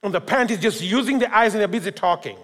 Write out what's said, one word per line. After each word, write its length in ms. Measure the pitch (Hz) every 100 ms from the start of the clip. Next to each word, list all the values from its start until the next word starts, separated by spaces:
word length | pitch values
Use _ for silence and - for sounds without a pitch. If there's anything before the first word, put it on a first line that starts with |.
And 100 | 208
the 60 | 180
parent 320 | - 262 247
is 80 | 214
just 220 | 220 -
using 380 | 180 226 247 277
the 140 | 240
eyes 200 | 208 226
and 80 | 208
they're 60 | 202
busy 220 | 214 180
talking. 460 | 196 180 175 - 95